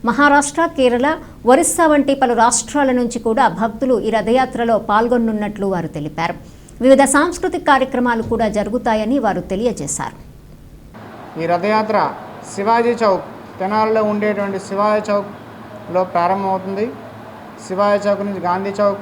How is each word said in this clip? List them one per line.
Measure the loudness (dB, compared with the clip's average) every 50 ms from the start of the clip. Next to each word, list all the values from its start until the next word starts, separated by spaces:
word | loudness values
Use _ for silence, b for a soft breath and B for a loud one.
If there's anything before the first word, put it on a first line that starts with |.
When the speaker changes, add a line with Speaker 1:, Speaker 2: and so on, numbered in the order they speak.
| 6
Speaker 1:
మహారాష్ట్ర, | 4 6 6 6 6 6 6 4 2 0 0 0
కేరళ, | 0 2 2 2 4 4 2 2 0 0 -2 B B B B 4
ఒరిస్సా | 4 6 6 4 0 2 2 4
వంటి | 4 4 4 2 0 0
పలు | 2 2 2 4
రాష్ట్రాల | 4 4 2 2 0 -4 -4 -2 0 2 2
నుంచి | 2 0 0 -2 -4 -4
కూడా | -2 -2 2 2 2
భక్తులు | 2 2 0 -4 -4 -2 -2 0 0 2 2
ఈ | 2 0
రథయాత్రలో | 0 0 0 2 2 2 2 0 -2 -2 0 0 0
పాల్గొనున్నట్లు | 0 0 2 2 2 2 2 2 2 2 0 -2 -2 -4 -4 -4 -4 -4
వారు | -2 -2 -2 -4
తెలిపారు. | -6 -6 -8 -8 -8 -6 -4 -4 -4 -4 -8 B B B B B B B 2
వివిధ | 6 6 8 8 6
సాంస్కృతిక | 4 4 2 2 2 -2 -4 -4 -4 -4 -2 2
కార్యక్రమాలు | 4 4 4 4 2 0 0 0 0 0 -2 -2
కూడా | -2 0 0 0
జరుగుతాయని | 0 0 -2 -2 -2 -4 -2 0 0 0 0 0 0 0 0
వారు | 0 0 -2 -2
తెలియజేశారు. | -4 -4 -4 -2 -2 -2 -2 -2 -6 -8 -6 -6 -8 -8 -10 -14 -20 -20 -20 -20 -20 -20 -20 -20 -20 -20 -20 -20 -20 -20 -20 -20 -18 -18 -18 -18 -18 -14 -8 -6
Speaker 2:
ఈ | -2
రథయాత్ర | 0 0 0 2 0 0 0 0 0 0 0 0 0 -4 -10 -16 -16 -18 -18 -16 -12 -8
శివాజీ | -4 0 2 2 2 2 0
చౌక్, | 0 2 2 2 2 0 -2 -10 -16 -18 -20 -20 -10 -6
తెనాలిలో | -4 0 0 2 2 2 2 2 2
ఉండేటువంటి | 0 0 0 0 -2 -2 -2 -4 -4 -4 -6
శివాజీ | -6 -6 -2 0 2 2 2 0 0 0
చౌక్లో | -2 -2 -2 -6 -14 -16 -18 -18 -18 -18 -18 -18 -18 -16 -12 -2 0 0 0
ప్రారంభమవుతుంది. | 0 0 0 2 2 0 0 0 -2 -2 -4 -4 -6 -4 -4 -4 -6 -6 -12 -16 -18 -18 -18 -18 -18 -18 -18 -18 -18 -18 -18 -10
శివాజీ | -8 -2 0 2 2 2 2 2 0
చౌక్ | 0 0
నుంచి | -2 -6 -6 -4
గాంధీ | -2 -2 -2 -2 -2 -6
చౌక్ | -2 0 0 0 0 -2